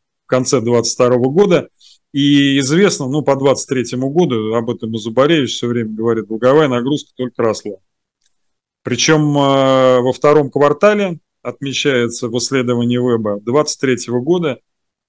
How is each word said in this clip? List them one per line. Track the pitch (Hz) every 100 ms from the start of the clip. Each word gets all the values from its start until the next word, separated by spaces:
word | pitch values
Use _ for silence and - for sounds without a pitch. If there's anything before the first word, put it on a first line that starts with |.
| _ _ -
в |
конце | 127 120 123
двадцать | 117 120 110
второго | - 123 123 131
года. | 151 202 170 - _ _ _ _
И | 139 143 143 139 139
известно, | 131 160 202 - 135
ну, | 147
по | 135 135
двадцать | 139 127 -
третьему | 131 117 127 135
году, | 151 170 117 107
об | 113 117
этом | 117 110
и | 113
Зубаревич | 113 113 143 165 123
все | - 120
время | 120 110
говорит, | 107 113 113 101
«Долговая | 110 123 143 151
нагрузка | 123 123 143 - -
только | 127 -
росла». | 117 104 104 95 _ _ _ _ _ _ _ _ _ _
Причем, | - 120 - 156 151 143
э, | 139 139 135 131 127 127
во | 123
втором | 127 147 151 139
квартале, | 135 143 143 202 208 196 165 _ _
отмечается | 120 110 139 127 147 127 117 117 123
в | 120
исследовании | - 135 123 120 120 123
Веба, | 123 117 107 101
двадцать | 104 135 147 -
третьего | 135 123 - 123
года | 131 180 165 123 _ _ _ _